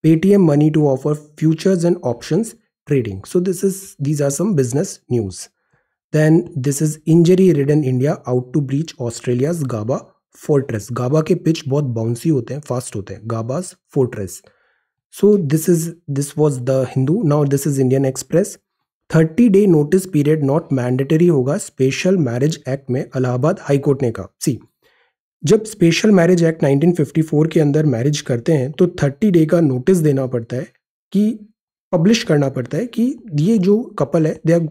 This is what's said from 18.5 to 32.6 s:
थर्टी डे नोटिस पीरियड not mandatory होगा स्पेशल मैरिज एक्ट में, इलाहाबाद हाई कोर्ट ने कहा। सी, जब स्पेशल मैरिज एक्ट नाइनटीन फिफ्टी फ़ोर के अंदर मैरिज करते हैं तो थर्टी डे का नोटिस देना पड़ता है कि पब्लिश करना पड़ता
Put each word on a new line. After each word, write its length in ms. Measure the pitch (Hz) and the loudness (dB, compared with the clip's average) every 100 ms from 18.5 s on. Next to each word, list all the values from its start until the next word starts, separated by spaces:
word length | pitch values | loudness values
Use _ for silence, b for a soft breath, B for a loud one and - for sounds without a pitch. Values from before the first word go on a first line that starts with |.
| - _ _ _ _ _ | -10 _ _ _ _ _
थर्टी 400 | 160 160 160 240 | 0 2 2 4
डे 160 | 196 208 | 4 4
नोटिस 380 | 160 147 190 | 4 4 0
पीरियड 380 | 190 151 143 156 | 0 0 2 0
not 280 | 135 151 - | 0 -2 -2
mandatory 560 | 135 123 127 139 156 180 | -4 -2 -2 0 2 4
होगा 280 | 147 127 185 | 2 0 -4
स्पेशल 600 | - - 131 127 180 190 | -8 -2 -2 0 0 0
मैरिज 460 | 131 120 147 160 - | 0 0 -2 -2 -8
एक्ट 220 | 139 - | -8 -4
में, 140 | 127 - 131 | -6 -4 -4
इलाहाबाद 420 | 127 123 147 196 | -2 0 -2 -2
हाई 160 | - 143 | 0 0
कोर्ट 240 | 151 131 | 2 0
ने 100 | 123 | -2
कहा। 160 | - 90 _ | -4 -14 _
सी, 200 | - 117 _ _ _ _ _ _ _ _ | -6 -6 _ _ _ _ _ _ _ _
जब 220 | 143 214 | 0 0
स्पेशल 460 | 220 - 165 165 220 | 0 0 0 2 4
मैरिज 320 | 196 165 180 | 4 4 2
एक्ट 200 | 170 160 | 0 0
नाइनटीन 300 | 147 139 170 | 0 2 2
फिफ्टी 280 | 175 143 165 | 0 -2 -2
फ़ोर 260 | 156 147 156 | 0 0 0
के 120 | 165 | 2
अंदर 260 | 147 147 | 2 2
मैरिज 360 | 156 113 135 147 | 0 0 -2 -2
करते 320 | - 120 117 | -4 -4 0
हैं 180 | 156 127 | 0 -2
तो 160 | - 180 - | 0 -2 0
थर्टी 280 | 143 131 214 | -2 0 2
डे 140 | 170 | 2
का 160 | 156 170 | 2 2
नोटिस 360 | 156 127 127 185 | 2 0 2 2
देना 280 | 151 135 127 | 2 0 -2
पड़ता 280 | 123 113 | -6 -6
है 120 | 123 180 _ _ _ _ | -10 -10 _ _ _ _
कि 280 | 196 214 - - _ _ _ _ | -2 -2 -4 -16 _ _ _ _
पब्लिश 320 | 180 175 226 | 0 2 2
करना 260 | - 151 139 | 2 0 0
पड़ता 280 | 127 | -4